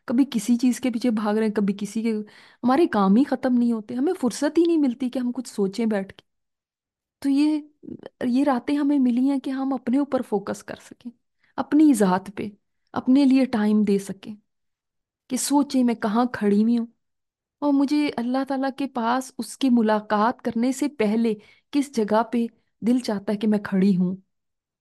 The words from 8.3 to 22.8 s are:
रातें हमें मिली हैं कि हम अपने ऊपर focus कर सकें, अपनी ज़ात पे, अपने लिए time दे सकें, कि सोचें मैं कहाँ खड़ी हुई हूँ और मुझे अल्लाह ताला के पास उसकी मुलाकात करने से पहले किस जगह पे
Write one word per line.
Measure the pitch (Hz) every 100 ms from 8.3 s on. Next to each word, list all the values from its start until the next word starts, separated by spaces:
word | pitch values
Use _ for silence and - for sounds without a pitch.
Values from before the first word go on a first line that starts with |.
| 247
रातें | 294 247 269
हमें | 294 285 285
मिली | 247 240 269
हैं | 269
कि | 277
हम | 262 269
अपने | 254 - 269
ऊपर | 285 254
focus | 240 202 202 208
कर | - -
सकें, | - - 247 - _ _ _ -
अपनी | 269 294 302
ज़ात | 220 190 185 190
पे, | - 214 - _ _ _
अपने | - 247 269
लिए | 269 262 262
time | 214 214 214
दे | 208 196
सकें, | 196 190 233 214 _ _ _ _ _ _ _ _ -
कि | 254
सोचें | - 285 285 262
मैं | 240 233
कहाँ | 220 226 247
खड़ी | - 208 202
हुई | 226 240
हूँ | 233 _ _ _ _ _ _ -
और | 294
मुझे | 277 277 294 294
अल्लाह | - 233 269
ताला | 269 262 269
के | 269 277
पास | 254 226 254 262 -
उसकी | 214 - 269
मुलाकात | 240 214 214 214 208 226 254
करने | 240 226 254
से | 262 285 -
पहले | 214 226 226 214 - _ _
किस | 285 277
जगह | 226 208 214 233
पे | 240 233 _ _ -